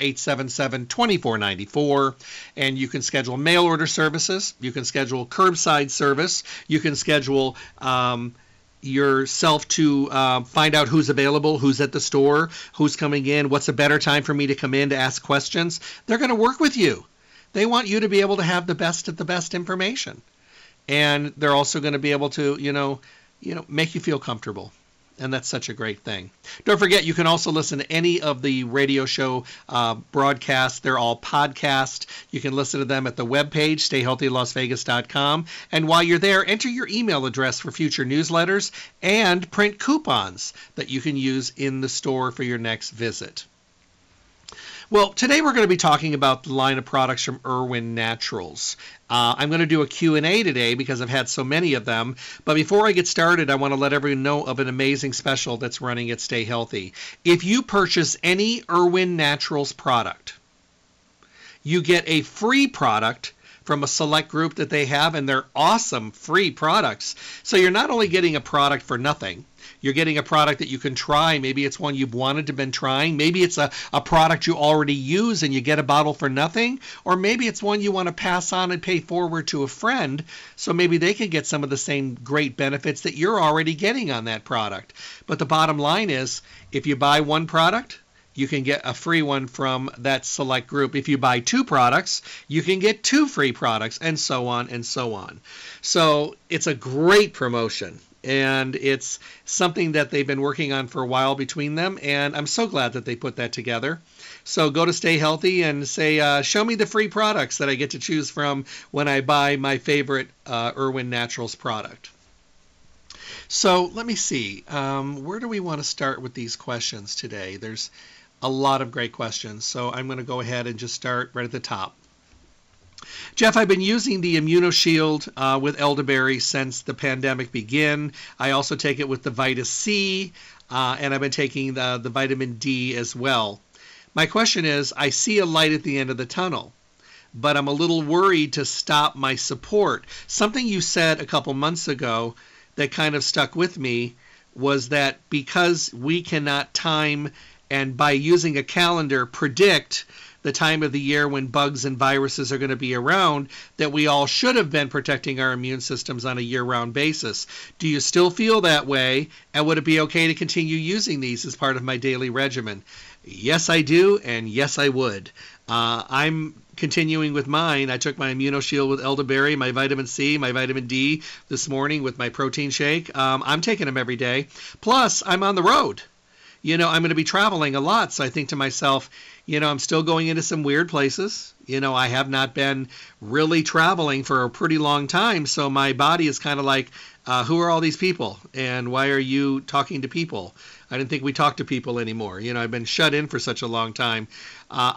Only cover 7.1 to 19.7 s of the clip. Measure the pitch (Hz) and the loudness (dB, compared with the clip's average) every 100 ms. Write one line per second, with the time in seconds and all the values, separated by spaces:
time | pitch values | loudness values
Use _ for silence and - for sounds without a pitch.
7.1 | 151 131 139 131 - - - 131 127 123 | 0 2 2 0 -4 -14 -8 -2 0 2
8.1 | 120 120 120 _ _ _ _ 135 135 139 | -2 -6 -12 _ _ _ _ -4 2 4
9.1 | 135 135 - 170 151 - - 156 139 139 | 2 0 0 2 2 0 2 4 4 2
10.1 | 135 131 127 123 156 156 151 139 156 147 | 2 2 0 -2 0 4 4 4 4 2
11.1 | 143 139 147 151 147 139 135 139 - - | 2 2 2 2 2 2 2 0 -2 0
12.1 | 143 139 147 165 - - - 151 - 151 | 4 6 4 2 -4 -12 0 0 2 0
13.1 | 147 135 147 143 143 143 131 147 147 151 | 0 2 2 2 0 0 2 4 4 4
14.1 | 143 - 143 139 135 139 135 143 139 131 | 2 2 0 0 0 0 0 2 0 -2
15.1 | - - 139 - 180 170 165 - - - | -2 -2 -2 0 -2 -2 -4 -10 -12 -2
16.1 | 226 262 226 233 262 302 269 165 104 - | 0 2 2 2 4 2 4 2 0 -6
17.1 | _ _ - _ - 220 240 214 208 214 | _ _ -20 _ 0 2 2 2 2 2
18.1 | 196 196 196 170 180 175 160 170 - - | 4 4 2 2 0 0 -2 -2 -2 -6
19.1 | 160 165 180 165 175 175 | -8 -4 -4 -4 -6 -4